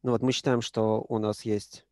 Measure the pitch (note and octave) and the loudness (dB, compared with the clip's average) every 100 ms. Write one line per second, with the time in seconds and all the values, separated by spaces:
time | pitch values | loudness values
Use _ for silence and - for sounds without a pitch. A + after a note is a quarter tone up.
0 | B2+ A#2 B2+ B2+ - A#2+ A2 - A2 A2 | 2 2 2 0 2 0 0 0 2 0
1 | - A2+ G#2+ G#2 A2 G#2 - - _ | 0 -2 0 -2 -2 -4 -4 -20 _